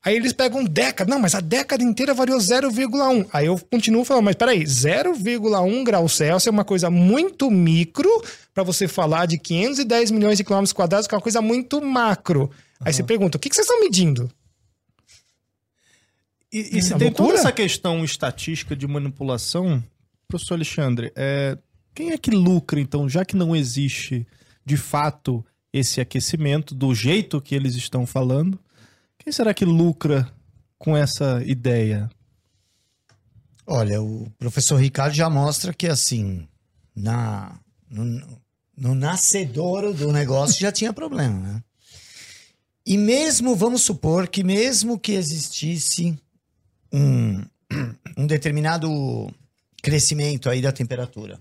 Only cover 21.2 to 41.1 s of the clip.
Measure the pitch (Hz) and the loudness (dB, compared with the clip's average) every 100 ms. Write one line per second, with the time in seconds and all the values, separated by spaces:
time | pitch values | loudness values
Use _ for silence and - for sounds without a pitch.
21.2 | 135 139 139 135 _ _ _ - 330 320 | -4 -2 -2 -6 _ _ _ -8 -6 -4
22.2 | - 208 180 180 - 147 135 147 139 156 | 0 2 4 2 0 -4 -2 -2 0 -2
23.2 | 185 196 165 165 131 127 139 - - 127 | -2 -2 0 0 -2 -2 -2 -4 -6 -8
24.2 | 120 _ _ _ - 143 - 143 147 143 | -8 _ _ _ -2 -2 0 0 0 -2
25.2 | - 120 - _ _ 135 127 - 123 131 | -4 -4 -8 _ _ -2 -2 -2 -4 -4
26.2 | 113 165 147 147 147 131 135 113 120 196 | -2 -2 0 0 -4 -2 0 2 2 0
27.2 | - 147 - 139 135 123 - 127 123 135 | 0 -6 -4 -2 -2 -4 -4 -4 -4 -2
28.2 | 127 135 175 190 _ _ _ _ _ _ | 0 0 0 -4 _ _ _ _ _ _
29.2 | - 285 220 202 180 165 170 - 151 139 | -8 -2 0 2 2 4 4 2 0 0
30.2 | 123 - _ _ _ _ - 151 143 - | 0 -8 _ _ _ _ 0 2 0 0
31.2 | 143 120 127 131 123 120 110 104 107 _ | -2 -2 -2 -2 0 2 2 -2 -6 _
32.2 | _ _ _ _ _ _ _ _ _ _ | _ _ _ _ _ _ _ _ _ _
33.2 | _ _ _ _ - 135 104 104 107 110 | _ _ _ _ -4 -2 0 -2 -4 -8
34.2 | 113 - 120 135 - 139 135 143 139 147 | -12 -10 -6 -2 2 4 2 0 -2 0
35.2 | 165 143 147 147 185 - 170 139 - 117 | 2 2 0 -2 -6 -4 -2 0 0 -2
36.2 | 101 92 78 _ _ _ _ - 104 120 | -4 -6 -10 _ _ _ _ -8 -4 -2
37.2 | 113 104 95 - _ _ _ 104 117 120 | -4 -6 -12 -20 _ _ _ -8 -6 -8
38.2 | - 120 _ _ _ - 127 131 147 185 | -12 -20 _ _ _ -6 -2 0 -2 0
39.2 | - 196 156 123 180 190 208 165 147 147 | 0 0 -2 -4 -2 -2 -2 -2 0 0
40.2 | 139 135 143 - 196 202 220 208 320 | 2 0 2 0 0 -2 -4 -6 -8